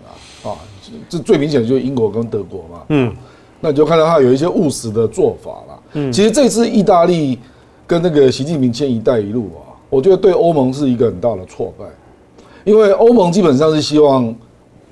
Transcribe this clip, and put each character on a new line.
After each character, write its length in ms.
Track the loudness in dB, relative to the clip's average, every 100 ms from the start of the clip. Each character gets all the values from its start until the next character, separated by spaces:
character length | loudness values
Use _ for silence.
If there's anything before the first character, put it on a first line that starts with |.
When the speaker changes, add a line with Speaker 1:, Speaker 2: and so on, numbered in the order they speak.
Speaker 1:
嘛， 500 | -20 -20 -20 -16 -14
啊， 40 | -14 -18 -20
这， 380 | -20 -20 -12 -8
这 40 |
最 140 | 0 0
明 140 | 0
显 100 | -2
的 80 | 0
就 60 |
是 80 | -2
英 100 | -2
国 160 | -2 -2
跟 160 | -2 -6
德 160 | -6
国 160 | -10 -14 -16
嘛， 100 | -16 -4
Speaker 2:
嗯。 220 | -2 -2 -6 -16 -20 _ _
Speaker 1:
那 120 | -4
你 60 | 0
就 100 | 2
看 120 | 2
到 60 |
他 160 | 2 4
有 100 | 4
一 60 | 2
些 100 | 0
务 220 | 0 -2
实 220 | -4 -6
的 180 | -4 -4
做 280 | 0 -2 -4
法 80 | -12 -18 -18
啦。 120 | -20 -14
Speaker 2:
嗯。 180 | -8 -4
Speaker 1:
其 100 | 0
实 80 | 0
这 180 | 2 2
次 200 | 2 0
意 140 | 0
大 220 | 2 2
利 340 | 2 0 -2 -6 -10 _ _ _ -6
跟 140 | -2
那 80 | 0
个 200 | 4 2
习 140 | 2
近 160 | -4 -2
平 100 | -2
签 180 | -2 -4
“一 100 | -2
带 180 | -2 -2
一 140 | -2
路” 180 | -6 -8 -12
啊， 160 | -20 -20 -6
我 120 | 0
觉 100 | 2
得 60 | 4
对 140 | 4
欧 200 | 2 2
盟 200 | 0 0
是 180 | -2 -2
一 40 |
个 120 | 0 -2
很 120 | -2
大 160 | -6
的 100 | -6 -10
挫 260 | -12 -12 -12
败， 80 | -20 -20 _ _ _ _ -20 -8
因 140 | 0 4
为 140 | 4
欧 220 | 4 4
盟 180 | 4 2
基 80 | 2
本 160 | 2 2
上 180 | 2
是 60 | 0
希 180 | 0 2
望 340 | 4 2 -2 -6 -18 _ _ _ _